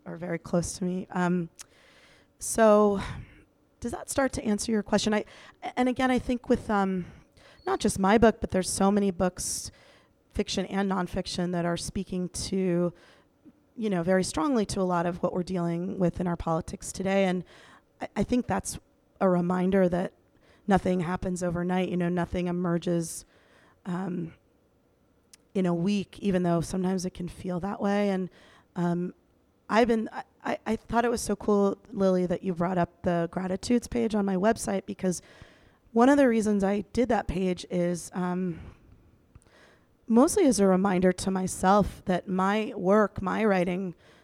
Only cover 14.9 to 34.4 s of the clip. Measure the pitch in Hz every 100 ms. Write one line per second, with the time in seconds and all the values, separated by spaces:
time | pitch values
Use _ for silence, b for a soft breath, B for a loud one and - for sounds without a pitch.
14.9 | 175 175 175 175 180 175 185 170 170 185
15.9 | 190 175 - 180 170 - 165 - 202 -
16.9 | - 190 196 190 180 170 B B B _
17.9 | - - - 208 247 226 190 - - -
18.9 | _ _ - 190 175 175 180 185 190 185
19.9 | 175 185 - _ _ b b - 185 190
20.9 | 185 170 180 190 175 180 170 175 185 180
21.9 | 180 175 175 170 185 175 175 180 170 180
22.9 | 170 165 - b b b b b _ -
23.9 | 175 196 180 165 - _ _ _ _ _
24.9 | _ _ _ _ - _ 196 185 175 175
25.9 | 208 180 - 202 185 175 170 165 190 185
26.9 | 190 180 - 175 - 185 175 196 208 208
27.9 | 202 202 190 180 b b b _ - 175
28.9 | 175 180 - _ _ _ _ - 208 233
29.9 | 226 220 254 - _ - - - 220 -
30.9 | 226 233 233 - 202 - 202 202 - -
31.9 | 196 190 185 180 180 190 165 175 185 170
32.9 | _ 185 175 170 - 185 190 - 240 -
33.9 | 240 226 214 196 185